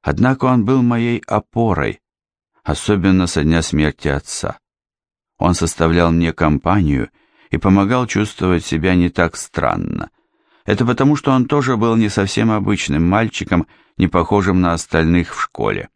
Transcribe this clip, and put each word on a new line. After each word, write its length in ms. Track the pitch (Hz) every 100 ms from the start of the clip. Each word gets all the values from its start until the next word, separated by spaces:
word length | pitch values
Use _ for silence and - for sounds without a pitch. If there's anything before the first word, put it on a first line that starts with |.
Однако 460 | - 76 123 131 131
он 180 | 127
был 180 | 104 135
моей 400 | 120 120 117 117 -
опорой, 760 | 107 - - 117 90 62 - _ _ _ _ _ _
особенно 640 | - 76 - 104 90 95 90
со 180 | -
дня 180 | 76 82
смерти 460 | 80 76 76 - 73
отца. 500 | 69 - - - - _ _ _ _ _ _ _ _
Он 160 | 87
составлял 560 | 87 82 - 82 85 85
мне 220 | 82 85
компанию 800 | - 82 73 82 101 80 69 58 _ _ _ _
и 80 | -
помогал 480 | - 98 98 127 123
чувствовать 580 | 110 104 - 90 87
себя 300 | - 82 90
не 160 | 90 87
так 260 | - 85 -
странно. 720 | - - 64 50 50 50 50 _ _ _ _ _
Это 220 | - 104 120
потому, 300 | 123 135 147
что 160 | -
он 140 | 131 120
тоже 300 | 147 131 120
был 200 | 117 113
не 120 | 107
совсем 420 | 101 98 - 113
обычным 560 | 107 98 101 - 71 85
мальчиком, 600 | 101 113 - - 87 - _ _ -
не 100 | 87
похожим 520 | 87 85 104 95 92
на 120 | 90
остальных 600 | 85 - 85 80 87 82
в 60 | -
школе. 460 | - - 52 50 -